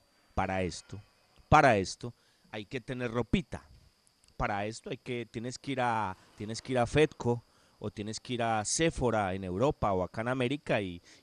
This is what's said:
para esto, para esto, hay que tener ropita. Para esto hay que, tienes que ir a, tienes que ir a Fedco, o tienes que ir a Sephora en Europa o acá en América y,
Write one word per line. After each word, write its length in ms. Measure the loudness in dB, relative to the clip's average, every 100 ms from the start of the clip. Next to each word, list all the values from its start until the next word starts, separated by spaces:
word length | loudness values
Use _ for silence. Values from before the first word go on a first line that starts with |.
| _ _ _
para 300 | -4 -2 0
esto, 380 | -2 -6 -12 -16 -16 _ _ _ _
para 280 | 8 8 6
esto, 360 | 2 -6 -12 -12 _ _ _
hay 140 | -14 -8
que 140 | -10
tener 320 | -8 -6 -2
ropita. 540 | -2 0 0 -2 -12 -14 -20 -20 _ _ _ _ _
Para 280 | -2 -2 -4
esto 240 | -6 -10
hay 80 | -12
que, 280 | -8 -8 -6
tienes 280 | -10 -10 -10
que 140 | -6
ir 100 | -2
a, 340 | 0 0 -2 -6 -16 -12
tienes 240 | -10 -8
que 120 | -2
ir 60 | 0
a 60 | 2
Fedco, 580 | 4 2 2 -2 -2 -4 _ _ _
o 100 | -10
tienes 300 | -8 -8 -10
que 140 | -6
ir 100 | -2
a 200 | 0 0
Sephora 680 | 0 2 2 2 0 2 0
en 100 | -2
Europa 480 | -4 0 0 2 0
o 100 | 2
acá 180 | 0 -2
en 60 | -2
América 540 | 0 0 -2 0 -2
y, 200 | 0 -8 -16 -18